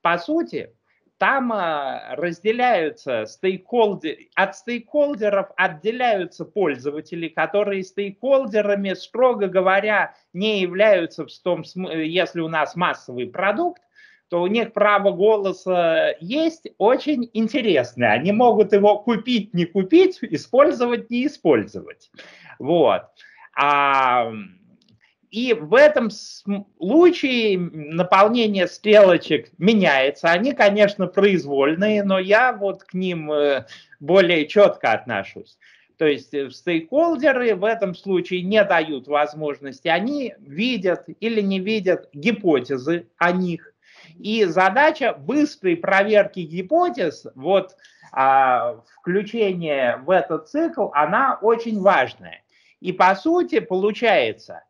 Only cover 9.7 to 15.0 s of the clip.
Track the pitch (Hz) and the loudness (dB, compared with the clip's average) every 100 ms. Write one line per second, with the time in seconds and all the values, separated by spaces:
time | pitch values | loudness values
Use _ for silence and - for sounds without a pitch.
9.7 | 196 214 208 160 _ _ 175 214 208 180 | 0 0 -2 -2 _ _ -6 -4 -2 -4
10.7 | 180 220 190 165 - 143 - 180 165 160 | 2 4 4 0 -8 -14 -8 -4 -4 -6
11.7 | 180 185 160 156 175 175 175 160 160 147 | -10 -8 -6 -2 -2 -2 -4 -4 -2 -4
12.7 | 170 175 135 - 123 123 - 190 214 349 | -2 -4 -4 -10 -10 -8 -4 -2 -2 -4
13.7 | 349 _ _ - _ _ 175 180 226 220 | -6 _ _ -20 _ _ -4 -2 -2 -4
14.7 | 208 208 202 | 0 2 4